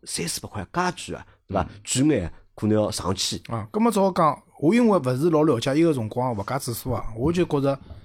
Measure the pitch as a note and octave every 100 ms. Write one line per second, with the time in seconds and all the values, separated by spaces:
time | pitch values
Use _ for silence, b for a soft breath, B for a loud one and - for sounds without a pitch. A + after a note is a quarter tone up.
0 | - - E3+ - G#2 G#2+ F#2 F3 F3+ -
1 | - D#2+ - b _ G2 F2 - - B2+
2 | D3 C3+ E2 b b - G#2+ G#2+ G#2 -
3 | F2 G2 - G#2 - A2+ G#2 G#3+ A#3 A3
4 | F#3+ F#3 D#3+ C3 - - C#3+ A#3 A#3+ F#3+
5 | C3 B2+ E3+ D#3 D#3 A#2 C#3 C#3 E3 C#3
6 | A2 A#2+ B2+ A2 G2 C3 - A2+ - A2+
7 | F#2+ A2 C#3 F3 E3+ D3 C#3 C#3 B B